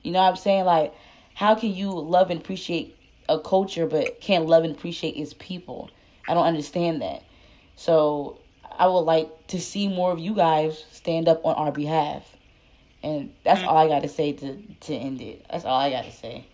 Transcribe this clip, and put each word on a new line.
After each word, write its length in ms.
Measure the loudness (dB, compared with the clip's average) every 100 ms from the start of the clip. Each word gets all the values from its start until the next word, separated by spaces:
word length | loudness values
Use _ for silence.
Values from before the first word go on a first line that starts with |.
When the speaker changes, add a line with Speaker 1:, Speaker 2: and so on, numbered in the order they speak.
Speaker 1:
You 80 | -2
know 80 | 4
what 80 | 4
I'm 60 | 2
saying? 260 | 0 2
Like, 280 | 4 4 2 -6 -20 -20 _
how 200 | 0 2
can 180 | 4 2
you 180 | -2 -4
love 400 | -4 2 4 4
and 80 | 0
appreciate 560 | -6 -10 -4 -6 -6 -16 _ _ -2
a 100 | -2
culture 460 | 2 0 0 -2
but 360 | 0 0 -2 -6
can't 240 | 0 0
love 180 | 6 4
and 100 | 4
appreciate 440 | -6 -10 -6 -8 -6
its 160 | -10 -12
people? 520 | -14 -14 -12 -14 -16 _ _ _ 0
I 40 |
don't 120 | 2
understand 560 | 2 0 -4 -2 -2 -2
that. 220 | -6 -8 _ _ -20 -20 _
So 640 | -8 2 4 4 0 -6 -14 _ _ -18 2
I 80 | 4
would 140 | 4
like 460 | 4 2 0 -12 -8
to 120 | -8
see 300 | -6 -4 -2
more 220 | 0 0
of 60 | -2
you 140 | -4
guys 520 | 2 4 4 0 -4 -16
stand 340 | -10 -4 0 2
up 180 | 2
on 100 | 2
our 180 | 0 -2
behalf. 500 | -2 -2 0 0 -6 -14 _ _ _ _ _ _ _
And 300 | -8 -6 -8 -6
that's 160 | -4 -4
Speaker 2:
Mm. 80 | 0
Speaker 1:
all 100 | 2
I 120 | 2
gotta 180 | 0 -4
say 240 | -4 -4
to, 260 | -6 -12 -14 -18 -20
to 120 | -12
end 240 | -10 -8 -10
it. 240 | -14 -18 _
That's 140 | -8
all 120 | -2 0
I 120 | 0
gotta 220 | -4 -10
say. 320 | -14 -14 -16 -18